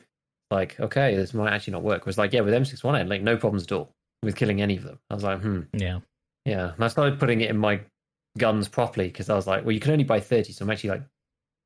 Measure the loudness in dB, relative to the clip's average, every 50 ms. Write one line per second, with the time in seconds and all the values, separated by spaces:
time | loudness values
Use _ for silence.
0 | _ _ _ _ _ _ _ _ _ -2 0 0 0 -2 -4 -6 -4 -2 0 2
1 | 2 2 2 2 0 -2 -2 -2 0 0 0 -2 -4 -6 -6 -4 -2 0 0 0
2 | -2 -4 0 0 0 2 2 2 2 4 4 2 2 0 -4 -4 -2 0 0 2
3 | 0 0 -2 0 2 2 2 2 2 0 0 0 -2 -2 -4 -4 -4 -6 _ _
4 | _ _ _ -6 -4 -4 -2 0 0 0 2 2 2 0 0 -2 -4 -10 -16 -16
5 | _ -8 -6 -4 -2 -2 -2 -2 -2 -2 -2 -4 -4 -4 -4 -4 -2 -2 -4 -6
6 | -8 _ _ _ _ _ _ _ -4 -4 -2 -2 -4 -4 -2 -2 -2 0 2 2
7 | 2 2 2 2 2 2 2 2 2 0 0 2 2 2 2 0 -4 -10 _ _
8 | _ _ _ _ _ _ -4 0 2 2 2 2 0 -2 -2 -2 -2 -2 0 -2
9 | -2 -2 -4 -6 -2 0 0 0 2 0 0 0 0 0 0 0 2 2 2 4
10 | 4 4 2 2 2 2 2 2 2 0 -6 -6 -2 -2 -2 -2 -2 -4 -4 -4
11 | -8 -14 _ _ _ _ _ _ _ _ _ _ _